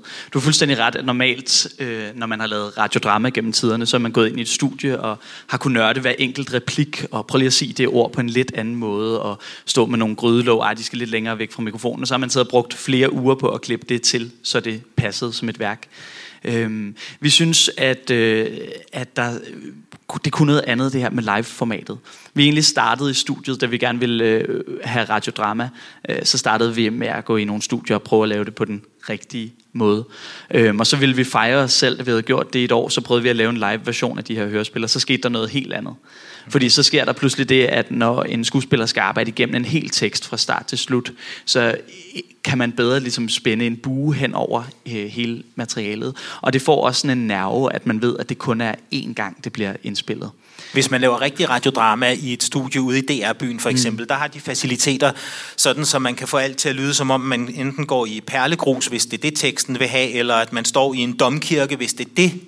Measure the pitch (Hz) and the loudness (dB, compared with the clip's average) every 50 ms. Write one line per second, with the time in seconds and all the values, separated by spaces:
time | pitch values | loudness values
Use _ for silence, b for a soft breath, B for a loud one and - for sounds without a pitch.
0 | - B B B B B B 139 127 151 151 - 160 143 135 113 113 120 117 - | -10 B B B B B B 0 2 2 4 4 4 4 4 4 2 2 2 0
1 | 131 131 123 123 127 131 123 131 131 - - - - 143 - - 135 120 113 110 | 0 0 0 2 2 2 0 0 -2 0 2 2 2 0 -4 -8 -6 -6 -6 -6
2 | 107 104 120 123 117 113 110 107 113 107 107 107 104 104 101 110 107 104 - 117 | -8 -8 -8 -8 -6 -6 -4 -4 -4 -2 -2 -2 -4 -4 -2 -2 0 0 0 0
3 | - 107 104 110 117 127 123 117 113 113 107 - - 117 110 117 117 117 - 123 | 2 2 2 2 2 0 0 0 -2 0 0 2 2 2 2 2 0 2 2 2
4 | 117 113 117 127 113 110 120 123 113 - - - 147 131 - - - 139 127 - | 2 2 4 4 4 4 2 -2 -4 -4 -2 -2 -2 -2 -2 -2 -2 -2 -2 -2
5 | - 110 107 - B B B B B B 131 120 - 139 123 117 110 110 120 135 | -2 -4 -6 -6 B B B B B B -4 -2 0 2 2 4 4 4 2 2
6 | 127 127 123 - 135 123 127 143 131 - 127 120 - - - - 143 143 - - | 0 -2 0 0 -2 -2 -2 -4 -6 -4 -4 -4 -2 -2 0 0 0 0 -2 -8
7 | - - - 110 104 - - 139 131 131 123 - 139 113 - - 127 - 123 120 | -8 -6 -6 -6 -2 0 2 2 4 4 2 2 0 -2 0 0 2 4 4 4
8 | 113 110 - 131 120 120 117 123 127 127 123 113 110 113 120 120 113 107 101 104 | 2 2 0 -2 -2 0 0 0 0 0 -2 -6 -4 -4 -4 -4 -4 -2 -2 -2
9 | 110 113 113 113 - 104 101 - B B B B B B - 127 113 107 120 113 | -2 -2 -2 -2 -2 -4 -6 -8 B B B B B B 2 4 4 4 4 2
10 | 113 107 107 - 120 117 117 120 120 123 117 113 113 107 110 113 110 - - 120 | 0 0 0 2 2 4 4 4 4 4 4 2 2 0 -2 -4 -6 -8 -6 -6
11 | 123 110 113 110 110 113 113 107 110 104 - - 113 107 101 113 123 120 113 - | -6 -4 -4 -4 -4 -4 -4 -6 -6 -8 -6 -6 -6 -6 -6 -4 -4 -4 -4 -4
12 | 127 123 135 127 131 123 - 127 123 - 123 123 120 - - - - 135 131 127 | -4 -2 -2 -2 0 0 2 0 2 4 2 2 2 0 -4 -8 -2 0 2 4
13 | 131 131 143 135 123 131 131 135 135 120 117 117 - - 117 113 - - 123 117 | 4 2 2 2 2 2 2 2 2 0 -2 -2 -4 -4 -4 -4 -2 -2 -4 -4
14 | - - - 120 117 120 - _ - - - 120 104 113 113 110 - - _ - | -2 -2 -4 -4 -4 -6 -12 _ -6 -4 -2 -2 -2 -4 -6 -8 -10 -6 _ -2
15 | - 101 98 - 127 117 117 - 123 117 107 - 110 101 110 - - - B B | -2 -2 -2 -4 -6 -6 -6 -4 -6 -6 -4 -4 -4 -6 -6 -8 -12 -20 B B
16 | B B B B B B B B B - 117 117 113 110 110 110 104 101 104 B | B B B B B B B B B -2 -2 0 0 -2 -4 -6 -8 -10 -12 B
17 | B B B B 147 147 - - 170 165 160 - - - - - 135 131 127 131 | B B B B 2 4 4 4 4 4 4 4 2 2 2 2 2 2 0 0
18 | - - 123 117 113 110 110 110 110 110 107 - - - - - - - - 127 | 0 0 2 4 4 4 4 2 0 -2 -4 -8 -10 -12 -14 -16 -16 -12 -10 -10
19 | 123 - - 131 120 120 120 - - - - - - - - - - _ - - | -10 -6 -4 -4 -2 -2 -4 -8 -10 -14 -16 -16 -16 -16 -18 -20 -20 _ -20 -20
20 | _ - - - - 147 - - 151 143 147 147 - 127 117 120 131 135 131 131 | _ -10 -6 -4 -2 0 2 4 4 6 6 4 4 2 2 2 0 0 0 0
21 | 123 104 104 123 113 107 101 107 117 - - - 127 117 107 82 - - 107 120 | -2 0 -2 0 2 2 2 2 2 -2 -4 -4 -4 -4 -4 -4 -8 -10 -14 -14
22 | - B B B B B B 143 143 147 151 151 156 - - 139 113 113 117 131 | -16 B B B B B B 4 4 6 6 4 4 2 4 2 2 2 2 2
23 | 143 139 127 - - - 135 - - 131 131 113 135 117 120 113 123 123 120 120 | 0 0 0 0 -2 -2 -4 -4 -4 -6 -4 -2 -2 0 0 0 0 0 0 0
24 | 123 120 117 113 113 110 110 110 - - 120 - - - - - - 120 120 120 | 0 0 2 2 2 4 2 2 0 -2 -4 -4 -6 -8 -10 -8 -6 -2 -2 0
25 | 107 101 107 107 - 120 - - 107 104 107 117 120 123 - B B B B B | 0 0 0 -2 -2 -4 -4 -2 -2 -2 -2 -2 -4 -6 -8 B B B B B
26 | B - - - - - - 120 - 110 110 113 117 117 110 117 110 107 113 127 | B -6 -4 -2 0 0 0 2 2 2 2 4 2 2 2 2 0 0 0 -2
27 | 113 113 - - - - 113 107 104 104 104 107 - - 123 117 - - 110 101 | -4 -4 -4 -4 -2 0 0 0 0 0 -2 -4 -4 -4 -4 -4 0 0 0 0
28 | - - 113 110 110 107 104 104 104 110 110 - 113 110 104 101 - _ _ _ | 2 2 4 4 4 2 0 -2 -4 -4 -4 -4 -4 -4 -4 -6 -10 _ _ _
29 | - - 107 95 - - - 120 110 117 - _ _ _ - 120 110 104 104 107 | -10 -8 -8 -8 -10 -10 -10 -10 -10 -10 -14 _ _ _ -2 2 4 4 4 2
30 | 113 - B B B B B B B B - 123 113 107 104 107 113 - 156 139 | 0 -6 B B B B B B B B 4 4 6 6 4 4 2 2 2 4
31 | 139 135 127 127 127 131 - 113 110 120 131 139 135 127 - - 139 127 - - | 4 4 4 4 2 2 2 2 4 4 4 2 2 2 2 2 2 2 0 0
32 | 123 127 117 113 113 - 127 131 127 - - 127 123 120 120 117 123 127 - 131 | 0 0 0 2 2 2 0 0 0 0 0 0 2 2 2 2 2 0 -2 -2
33 | 117 - 120 120 117 123 120 113 110 113 120 113 107 101 107 110 - 120 117 - | 0 2 2 4 4 2 2 2 2 2 2 0 0 0 -2 -2 -2 -4 -4 -2
34 | 127 117 - - 110 - 113 110 104 104 107 104 107 - - 117 113 110 - 127 | -2 -2 -4 -4 -6 -6 -4 -4 -2 -2 -2 -2 -2 -2 -4 -4 -2 -2 0 0
35 | 117 - 127 123 - 120 120 113 110 107 - 139 131 - - 104 113 - 123 - | 0 2 0 2 0 0 -2 -2 -2 -2 -4 -4 -4 -4 -6 -8 -8 -10 -12 -14
36 | B B B B B B B B B B - 139 127 117 - 147 139 - - 143 | B B B B B B B B B B 2 4 4 4 4 4 4 4 4 4
37 | 127 123 127 - 147 131 - 139 131 120 135 131 123 - - 120 104 - - 120 | 2 2 0 2 0 0 2 0 2 4 4 4 4 4 2 0 0 0 0 0
38 | 117 117 120 - - - - 117 113 - - 135 131 - 139 117 113 117 - 113 | 2 2 2 0 0 0 -2 -2 0 0 0 -2 2 2 2 2 4 2 2 2
39 | 101 95 - 113 113 113 110 - 120 131 123 123 123 120 156 151 - - - - | 2 2 2 0 -2 -2 0 0 0 0 0 -2 -2 0 0 -2 0 -2 -2 0
40 | 117 101 - - - - 120 110 - - - - - - 123 123 - - 127 123 | 0 0 -2 -4 -8 -4 -4 -2 -2 0 -2 -2 -4 -4 -6 -4 -2 0 0 0
41 | 127 - 120 B B B B B B B - 127 117 117 110 - - - - 185 | 0 -4 -10 B B B B B B B 2 4 4 2 2 -2 -6 -12 -18 -18
42 | - - 180 - - - _ _ - - 139 127 120 117 117 127 120 120 131 139 | -18 -14 -14 -14 -14 -14 _ _ -2 0 0 0 0 0 0 0 2 2 2 2
43 | 135 123 - 123 117 110 - - - 123 110 113 120 117 117 113 - 135 131 135 | 0 -2 -2 -4 -2 -2 -2 -2 0 0 0 0 0 -2 -2 -4 -4 -4 -2 0
44 | 143 151 143 127 139 - - 101 - - - 117 120 135 - _ - - 117 107 | 0 0 0 0 0 -2 -2 -2 -2 -2 -2 -4 -6 -8 -14 _ -12 -8 -8 -6
45 | 101 104 104 120 120 117 117 113 117 - _ 127 117 110 - 117 107 104 107 110 | -6 -6 -4 -4 -4 -4 -4 -6 -10 -12 _ -8 -6 -6 -6 -4 -4 -4 -4 -4
46 | 123 131 131 B B B B B B 135 123 135 - 160 147 - - 127 123 - | -6 -6 -8 B B B B B B 2 2 4 4 4 4 4 4 2 0 0
47 | - 143 127 127 117 107 101 95 95 98 113 123 135 - - - - 120 110 110 | 0 2 2 2 2 0 0 0 0 0 0 0 0 0 -2 -2 -2 0 0 2
48 | 120 120 - - 123 - 120 - - 127 117 113 117 110 104 - - - 147 135 | 2 0 0 -2 -4 -6 -6 -4 -2 -2 -2 0 -2 -2 -4 -6 -8 -8 -8 -6
49 | 110 123 113 - 104 95 - - - 117 110 113 104 98 95 - - 107 101 - | -6 -6 -6 -6 -6 -6 -8 -10 -12 -8 -6 -4 -4 -4 -4 -6 -8 -8 -6 -6
50 | - - 110 - - 107 - _ B B B B B B B 135 131 135 131 123 | -6 -6 -6 -6 -8 -12 -12 _ B B B B B B B 0 2 2 2 2
51 | 131 127 120 120 131 143 139 - 170 135 127 120 - 139 123 123 113 110 107 117 | 4 4 4 2 0 -2 0 0 0 0 0 2 2 2 2 4 4 4 4 4
52 | 127 123 127 104 143 127 120 - - - - 143 127 123 - 135 131 127 127 135 | 2 2 0 0 -2 -4 -4 -2 -2 -2 -2 -2 -2 -2 -2 0 0 2 2 0
53 | 131 143 143 120 98 110 110 - 135 123 120 110 - 123 127 127 123 120 110 113 | 0 0 0 0 0 -2 -2 -2 -4 -4 -4 -2 -2 0 2 2 0 0 -2 -4
54 | 117 117 139 139 151 147 - 143 - 151 127 - - 131 120 113 - 147 135 127 | -2 -2 0 0 0 -2 -4 -8 -8 -6 -4 -2 -2 -2 0 0 2 0 2 2
55 | 143 135 127 B B B B B B B B B - 139 123 147 151 - - 135 | 2 2 2 B B B B B B B B B 2 2 2 2 0 0 0 2
56 | 131 120 123 - 135 - - 135 135 135 131 - - 147 135 131 135 143 143 143 | 0 0 -2 -4 -4 -2 0 0 0 -2 -2 -2 -2 -2 -2 -2 0 0 0 0
57 | 139 131 135 131 127 135 127 120 123 123 120 139 131 135 131 151 147 - 135 127 | 2 2 2 2 2 0 -2 -2 -2 -4 -6 -6 -6 -4 -4 -4 -2 0 0 0
58 | 117 107 107 110 - - 139 131 131 147 170 165 - 139 131 127 - - 123 113 | 0 -2 -4 -8 -6 -4 -2 0 0 0 0 0 2 2 0 0 0 -2 -2 -2
59 | - 120 113 110 - 151 147 - - 131 123 - - - 127 120 127 120 127 131 | -2 -2 -4 -4 -2 -2 -2 0 0 0 0 -2 -4 -2 -2 -2 0 0 0 0
60 | 131 120 120 120 120 120 117 113 113 113 123 117 113 - - 139 135 135 131 131 | 0 0 0 0 2 2 2 2 2 0 -2 -4 -2 0 2 4 2 2 2 0
61 | 120 123 117 117 139 123 143 151 - - 165 147 135 139 139 120 123 110 - - | -2 0 2 2 2 2 2 0 -2 0 0 2 2 0 -2 -4 -4 -4 -4 -6
62 | 120 - - 170 185 175 175 - - | -8 -2 2 4 4 4 2 0 -2